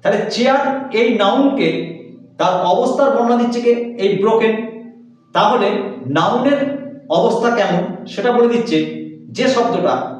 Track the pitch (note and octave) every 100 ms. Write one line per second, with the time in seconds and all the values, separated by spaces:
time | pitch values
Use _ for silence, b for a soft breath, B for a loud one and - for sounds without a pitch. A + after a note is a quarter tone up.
0 | G3 G#3 - - B3+ C#4 C4+ - - G#3+
1 | A#3+ G#3 G3+ B3 C#4 B3 E3+ - - -
2 | - - - - F3 F#3 F3+ F#3 B3+ -
3 | C#4 A#3 A#3 A#3+ A#3+ A#3+ A#3 A#3+ - -
4 | G3 F#3 G#3 A3 A3+ A3 - - - -
5 | - - _ E3+ G#3 B3 G3+ - - C3
6 | C3 D3+ F3+ A#3 C4 C#4 - - - -
7 | - E3 E3 - A#3+ A#3 G3 F3 F3 -
8 | - - A#3+ A#3 A#3 - - D#3 - -
9 | - - - - C4 A#3 - - D#3+ -
10 | - -